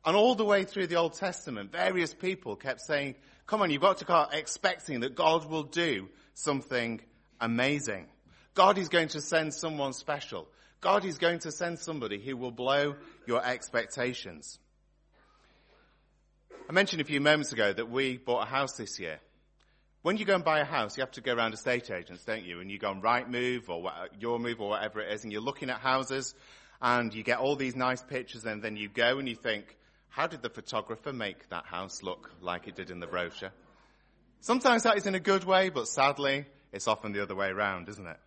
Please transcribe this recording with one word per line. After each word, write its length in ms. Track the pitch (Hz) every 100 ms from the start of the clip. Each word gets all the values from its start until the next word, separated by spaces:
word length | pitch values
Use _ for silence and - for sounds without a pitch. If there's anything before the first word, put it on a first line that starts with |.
And 120 | 165 202
all 180 | 226
the 100 | 226
way 200 | 214 202
through 240 | 190 202 175
the 80 | 170
Old 180 | 165
Testament, 580 | - 190 175 - 110 101
various 400 | 170 185 185 165
people 440 | - 185 190 - 101
kept 260 | 135 127
saying, 360 | - 147 139 120 - - -
"Come 160 | 214
on, 80 | 185
you've 140 | 139
got 160 | 196 185
to 60 | -
start 280 | 170 147
expecting 680 | 147 151 - 190 180 - 127
that 120 | 127
God 320 | 127 160 165 151
will 160 | 160
do 480 | 143 170 170 104 - - _
something 680 | - - 139 120 127 117 110 - _ _ _
amazing. 680 | 117 117 131 147 113 98 76 _ _ - _
God 240 | - 190 196
is 120 | 170
going 180 | 175 160
to 140 | 151
send 320 | 143 160 156
someone 400 | - 165 151 139
special. 520 | 127 - 143 - 98 78 _ - _
God 240 | 180 202 190
is 120 | 147
going 220 | 170 170
to 140 | 165
send 260 | - 175 165
somebody 400 | - 156 110 101
who 160 | 120 127
will 160 | 123
blow 460 | 117 127 139 143 143 - - -
your 160 | 120
expectations." 1160 | 123 123 - 120 104 - 123 123 95 80 - - _ _ _ _ _ _ _ _ _ _ _ _ _ _ _ _ _ _ _ - -
I 40 |
mentioned 280 | 165 202 175
a 40 | 139
few 160 | 143
moments 320 | 147 151 139
ago 180 | 113 104
that 180 | 98 117
we 280 | 123 135 123
bought 280 | - 120 110
a 40 |
house 260 | 135 135 -
this 240 | 110 -
year. 220 | 87 76 _ _ _ _ _ _ _ _
When 160 | 165 208
you 80 | 202
go 100 | 185
and 80 |
buy 160 | 160 156
a 60 | 139
house, 320 | 151 107 131
you 40 |
have 100 | 131
to 100 | -
go 120 | 123
around 200 | 120 113
estate 360 | 107 127 123 120
agents, 340 | 92 87 90 -
don't 180 | 110
you? 160 | 92 87
And 100 | 95
you 80 | 98
go 120 | 104
on 120 | 98
Rightmove 680 | 107 123 123 123 123 123 98
or 140 | 85
wha-, 240 | 90 80 92 101
Your 180 | 113 117
Move 220 | 120 113
or 120 | 101
whatever 280 | 107 107 107
it 140 | 98
is, 100 | 104
and 80 | 113
you're 80 | 104
looking 300 | 120 - 131
at 100 | 120
houses, 560 | 131 131 131 135 131 - - - - -
and 320 | 123 123 117
you 100 | 107
get 160 | 107 120
all 160 | 131 139
these 220 | 131 127
nice 260 | 127 127
pictures, 400 | - 131 123 120
and 180 | 110 107
then 140 | 110 104
you 140 | 107
go 280 | 110 120 135
and 120 | 135
you 60 | 113
think, 420 | 120 107 - - _ _ _
"How 180 | - 165
did 140 | 160
the 80 | 117
photographer 640 | - - 113 104 110 147
make 340 | 131 104 92 -
that 140 | 87 -
house 360 | 87 95 -
look 260 | 92 90 - -
like 260 | 90 87 104
it 80 | 92
did 160 | 87
in 80 | 90
the 80 | 85
brochure?" 460 | 90 87 - 92 - _ _ _ _ _ _ _ _
Sometimes 420 | - 247 262 233
that 140 | 226 208
is 100 | 196
in 80 | 190
a 60 |
good 240 | 185 196 185
way, 240 | 190 190
but 180 | 139 110
sadly, 580 | - 139 143 139 139 139 - _
it's 160 | 101 113
often 240 | 107 107
the 100 | 101
other 120 | 101 98
way 120 | 98
around, 400 | 95 104 92 87
isn't 200 | 104 87
it? 120 | 80